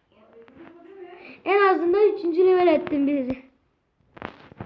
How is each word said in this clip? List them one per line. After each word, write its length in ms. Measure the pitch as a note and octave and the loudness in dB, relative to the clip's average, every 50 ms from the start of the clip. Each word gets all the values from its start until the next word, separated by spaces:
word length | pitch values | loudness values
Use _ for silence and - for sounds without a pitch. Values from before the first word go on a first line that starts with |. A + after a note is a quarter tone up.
| _ _ _ _ A3 _ _ A4+ A4+ - C4+ - E4+ E4 - - - F4+ G4 G4 F4+ F4 - - - - B3+ - _ | _ _ _ _ _ _ _ -20 -20 -20 _ -20 -20 -20 -20 -20 -20 -20 -20 -20 -20 -20 -20 -20 -20 -20 -20 -12 _
En 160 | - F#4+ G4+ | 0 0 2
azından 480 | G4+ F#4+ F#4 D#4 E4 F4 F4 G4+ G#4+ G4+ | 4 2 2 0 0 0 2 2 2 2
üçüncü 360 | - - D#4+ E4+ D#4+ E4+ F#4 | 0 -2 -6 -4 0 2 2
level 220 | F#4 F#4 F4+ F4+ F4 | 2 2 4 2 2
ettim 400 | D#4 D4 - - D4+ C#4+ C#4+ C#4 | 2 0 -2 -4 -4 -4 -2 -2
bizi. 380 | D4 C#4 B3+ B3 C4 - - _ _ _ _ _ _ _ _ _ _ _ _ _ _ - - - - - - - - - - | -2 -4 -4 -6 -8 -12 -12 _ _ _ _ _ _ _ _ _ _ _ _ _ _ -18 -18 -18 -18 -20 -20 -20 -20 -20 -14